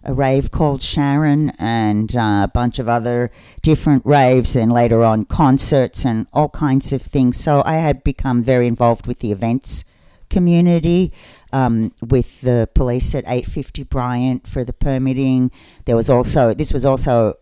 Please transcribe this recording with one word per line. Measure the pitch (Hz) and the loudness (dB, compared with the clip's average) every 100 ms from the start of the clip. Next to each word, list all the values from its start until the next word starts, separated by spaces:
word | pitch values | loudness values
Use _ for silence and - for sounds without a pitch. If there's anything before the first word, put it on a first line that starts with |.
a | - | -6
rave | 131 135 135 - | -2 2 2 0
called | - 156 139 | 0 -2 -2
Sharon | - - 143 143 151 143 151 - | -4 -2 0 0 2 2 0 -4
and, | 110 117 107 104 107 120 | -4 -2 0 0 -2 -2
uh, | 110 101 98 | 0 0 0
a | |
bunch | 120 120 - | 0 -2 -4
of | 117 | -2
other | 120 113 120 120 - - - | -2 0 -2 -4 -6 -20 -4
different | - 156 156 139 - | 0 2 2 2 4
raves, | 143 131 127 120 131 | 4 4 4 2 0
and | 113 | 0
later | 120 120 113 113 | 2 2 4 4
on | 110 104 | 2 -2
concerts | - 147 131 - 143 123 - | 0 2 2 2 0 0 -2
and | 131 110 - | -4 -4 -4
all | 135 151 | -2 -2
kinds | - 151 131 - | -2 -2 -2 -2
of | 135 | -6
things. | - 147 127 120 | -4 0 0 0
So | - 147 | 0 0
I | - 160 | 0 0
had | 160 131 | -2 -2
become | - 135 135 120 | -4 -4 -2 -2
very | 117 127 120 | 2 2 2
involved | 117 120 117 - | 2 0 0 -4
with | 120 | -8
the | 110 | -6
events | 101 113 123 - - - _ _ _ - | -4 -2 -4 -4 -10 -10 _ _ _ -4
community, | - 175 170 175 170 160 175 185 - - - _ | 0 2 2 2 2 0 0 -2 -6 -20 -20 _
um, | 135 127 113 113 _ 113 | -2 0 0 -4 _ -2
with | 131 117 - | -2 -2 -6
the | 127 120 110 | -2 0 0
police | - 131 123 - 143 | 0 0 -2 -4 -6
at | - | -4
eight | 123 - | -6 -6
fifty | - 165 - | -10 -10 -12
Bryant | 135 135 123 120 127 127 - | -8 -4 -4 -2 -2 -4 -6
for | - | -8
the | 117 | -8
permitting. | - 143 131 135 131 135 131 127 - - _ - | -2 -2 0 -2 0 0 2 0 -4 -20 _ 0
There | 117 | 0
was | 113 | 4
also, | 123 120 151 120 92 | 2 2 2 2 0
this | - | -2
was | 139 135 | 0 0
also | 131 143 120 110 - | 0 2 2 2 -2